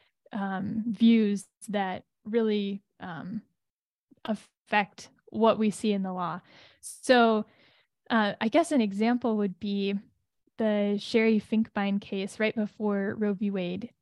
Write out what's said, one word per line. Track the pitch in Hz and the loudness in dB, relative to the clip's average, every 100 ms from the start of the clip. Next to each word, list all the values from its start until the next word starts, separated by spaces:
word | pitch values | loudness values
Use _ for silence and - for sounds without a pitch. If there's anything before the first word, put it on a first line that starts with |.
| _ _ - | _ _ -10
um, | 208 196 190 202 220 226 | -6 -4 -4 -4 -4 -4
views | 196 226 226 214 202 - _ - | 4 6 6 4 0 -6 _ -8
that | 202 190 185 _ _ | -4 -4 -6 _ _
really, | 208 233 220 208 196 202 _ - | -4 -2 0 0 -2 -6 _ -16
um, | 185 160 175 202 - _ _ _ _ _ _ _ | -12 -12 -10 -12 -12 _ _ _ _ _ _ _
affect | - 208 - _ - 208 208 - - _ - | -6 -6 -8 _ -2 0 0 -6 -20 _ -10
what | 220 226 208 | 0 2 4
we | 214 | 0
see | - 214 | 0 -2
in | 202 | -2
the | 190 | -4
law. | 180 170 175 - - - _ | -6 -6 -8 -14 -20 -20 _
So, | - - - 254 233 220 - _ _ _ _ _ - | -20 -8 2 6 6 4 -2 _ _ _ _ _ -2
uh, | 233 202 - | 0 0 0
I | 220 | 0
guess | 302 320 | 2 2
an | 294 | 2
example | 214 196 220 247 247 214 | 0 0 0 0 0 0
would | 208 180 | -2 -4
be | 208 202 196 202 - _ _ _ _ - | -4 -2 -2 -2 -6 _ _ _ _ -2
the | 220 208 202 202 | 0 2 0 -2
Sherry | - 233 226 214 | 0 2 4 2
Finkbein | - 220 226 - 202 202 | 2 0 0 -2 -2 -2
case | - 196 196 - | -4 -8 -6 -2
right | 214 | -2
before | 226 208 - 214 202 196 214 | -2 -4 -2 -2 0 -2 -2
Roe | 208 | -2
v. | 196 202 | 0 -2
Wade. | 196 175 185 233 _ | -2 -4 -6 -10 _